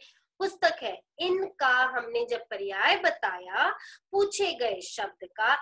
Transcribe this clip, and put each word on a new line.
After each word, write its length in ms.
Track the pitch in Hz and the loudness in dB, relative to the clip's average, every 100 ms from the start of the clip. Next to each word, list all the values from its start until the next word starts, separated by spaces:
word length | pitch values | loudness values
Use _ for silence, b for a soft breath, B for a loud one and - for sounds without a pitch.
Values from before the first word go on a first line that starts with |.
| b b b - | b b b -4
पुस्तक 440 | 392 - 339 - | -4 2 2 2
है, 140 | 226 180 _ - | -6 -8 _ -4
इनका 560 | 359 381 381 - 262 247 254 | 0 0 -2 0 2 4 2
हमने 360 | 254 233 233 233 | 0 -2 -2 -2
जब 200 | 233 - | -4 -6
पर्याय 520 | 202 196 196 247 392 | -8 -6 0 2 4
बताया, 680 | - - 202 180 180 208 339 - B B - | 2 0 -4 -4 -4 0 0 0 B B -2
पूछे 400 | 392 403 392 381 240 | 2 2 2 -2 0
गए 240 | 233 185 | -2 -2
शब्द 440 | - - 196 - 185 | -8 -6 -6 -8 -12
का 240 | - 226 285 | 0 2 2